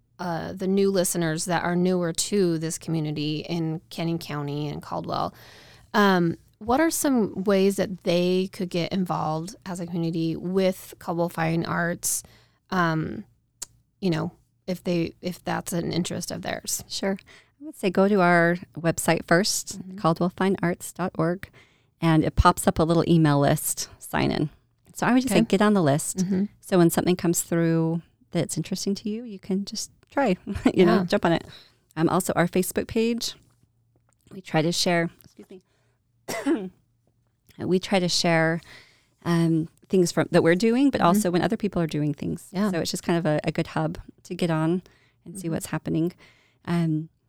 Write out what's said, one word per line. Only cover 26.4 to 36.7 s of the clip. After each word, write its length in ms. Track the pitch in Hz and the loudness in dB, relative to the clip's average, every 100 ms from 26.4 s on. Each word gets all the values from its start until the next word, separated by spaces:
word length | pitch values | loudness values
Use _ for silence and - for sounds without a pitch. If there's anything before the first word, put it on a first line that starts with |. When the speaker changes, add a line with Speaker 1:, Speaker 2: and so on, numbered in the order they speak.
| 202 _ | -2 _
Speaker 2:
So 160 | - 185 | 0 4
when 120 | 170 | 4
something 240 | - - 180 | 4 0 2
comes 260 | 170 175 | 0 -2
through 600 | - 170 165 165 160 170 - _ _ | -2 0 2 2 0 -2 -6 _ _
that's 240 | 175 - - | -4 -2 -4
interesting 380 | - - 202 202 | -6 -4 -4 -4
to 120 | 208 | -6
you, 140 | 214 | -8
you 160 | 247 190 | -10 -12
can 260 | - 190 | -4 -4
just 260 | 196 220 - _ _ | -4 -8 -12 _ _
try, 260 | - 254 180 | 0 0 0
<laughs> 300 | - 202 - | -4 -2 2
you 100 | - | 6
know, 120 | 180 202 | 6 4
Speaker 1:
Yeah. 60 | |
Speaker 2:
jump 200 | 175 208 | 2 0
on 80 | 170 | 2
it. 120 | 165 - - - _ _ - | 0 -4 -20 -20 _ _ -2
Um, 120 | 165 | 0
also 240 | 180 - | 0 0
our 120 | - 175 | 0 0
Facebook 400 | 185 180 - 214 | 0 -2 -4 -4
page, 460 | 226 226 233 - - _ _ _ _ _ _ _ _ - | 0 0 -2 -6 -10 _ _ _ _ _ _ _ _ -20
we 80 | - | -20
try 200 | - 160 | -2 0
to 100 | 160 | 2
share, 380 | 175 190 170 165 - | 0 0 0 -2 -6
excuse 240 | - - - | -20 -20 -20
me, 140 | 190 _ _ _ _ _ _ - | -20 _ _ _ _ _ _ -12
<coughs> 420 | 659 - 277 185 | -6 -2 -2 -4